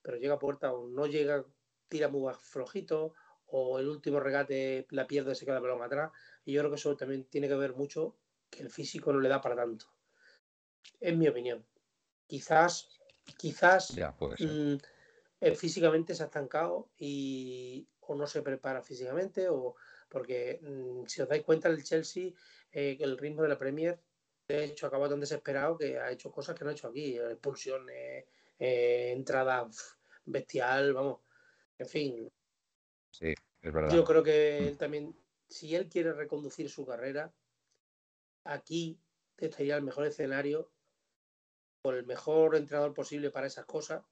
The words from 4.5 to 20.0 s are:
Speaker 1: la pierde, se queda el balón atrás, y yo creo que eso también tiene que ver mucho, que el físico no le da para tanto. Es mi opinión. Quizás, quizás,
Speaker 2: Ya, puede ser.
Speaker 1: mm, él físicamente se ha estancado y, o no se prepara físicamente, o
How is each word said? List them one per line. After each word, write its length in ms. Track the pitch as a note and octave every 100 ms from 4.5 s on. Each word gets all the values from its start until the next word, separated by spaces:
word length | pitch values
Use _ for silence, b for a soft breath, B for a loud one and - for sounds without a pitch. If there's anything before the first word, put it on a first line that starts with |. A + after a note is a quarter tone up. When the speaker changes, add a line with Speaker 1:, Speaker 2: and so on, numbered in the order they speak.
| C3+ C3+ C3 C3
Speaker 1:
la 160 | C3+ C3
pierde, 300 | C#3+ C3 C3
se 100 | C#3
queda 120 | C3
el 40 |
balón 200 | B2 B2
atrás, 280 | A#2+ C#3 D#3+ B B B -
y 80 |
yo 80 | C#3
creo 100 | D3
que 60 | C#3+
eso 180 | D3 C#3+
también 280 | C3 C3+ C3
tiene 220 | D3 C#3
que 80 | C#3
ver 180 | C#3 B2+
mucho, 400 | C#3+ D#3 D#3+ - _ _ _
que 120 | -
el 80 | -
físico 420 | - C#3 D#3+ -
no 80 | C#3
le 100 | C3+
da 120 | C#3
para 140 | B2+ A#2+
tanto. 320 | A#2+ A2+ - _ _ b b b _ _ _ _ - _
Es 180 | F3 E3
mi 100 | D#3
opinión. 380 | B2 B2 A#2 - _ _ _ _ _ _
Quizás, 600 | C#3 - D#3+ F3 - - - - _ - -
quizás, 520 | D#3+ C3+ F3 F#3+ -
Speaker 2:
Ya, 260 | - D#2 -
puede 220 | C#2+ -
ser. 100 | D#3+
Speaker 1:
mm, 300 | D3+ D3 C#3+ B B B B B _
él 140 | E3+ D#3+
físicamente 580 | E3 F3+ E3 D#3+ E3
se 100 | E3
ha 40 | D3+
estancado 640 | D3+ C3+ D3+ E3+ F3+ A3 _
y, 880 | C#3+ C#3+ C3+ C3 B2+ B2+ B2 C3 - _
o 140 | - C#3+
no 120 | C#3+
se 140 | D3+
prepara 380 | C#3+ C3+ C3+ C3
físicamente, 680 | - B2 B2+ D3 G3 G3 F#3
o 260 | C#3+ B2+ - B B